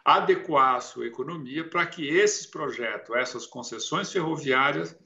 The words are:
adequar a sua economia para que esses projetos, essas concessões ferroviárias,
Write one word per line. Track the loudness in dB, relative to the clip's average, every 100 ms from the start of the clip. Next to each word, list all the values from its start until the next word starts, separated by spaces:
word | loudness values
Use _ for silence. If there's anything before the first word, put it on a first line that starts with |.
| 4
adequar | 4 6 2 4 4 4 4
a |
sua | -2 -8 -8
economia | -8 -8 -8 -8 -8 -4
para | -2 -2
que | -4 0
esses | 4 4 2 -8
projetos, | -8 -6 -4 -6 -6 -4 -2
essas | -2 -6 -12
concessões | -12 -12 -10 -4 -4 -2
ferroviárias, | -2 -2 -2 0 2 2 0 -6 -10